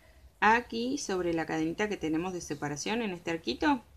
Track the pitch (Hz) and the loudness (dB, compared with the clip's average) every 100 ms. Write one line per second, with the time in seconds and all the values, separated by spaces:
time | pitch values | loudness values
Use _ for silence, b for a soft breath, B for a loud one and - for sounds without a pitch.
0 | B B B - 202 233 240 226 240 277 | B B B 2 6 6 2 -4 -2 -4
1 | - 185 175 165 156 160 160 170 214 196 | -2 -2 0 0 0 0 0 0 -2 0
2 | 160 156 185 180 - 147 147 147 190 226 | 0 0 0 -4 -6 -4 -4 -4 -2 -2
3 | 220 175 170 165 - 247 311 262 - | -2 -4 -4 -4 -2 0 2 2 -2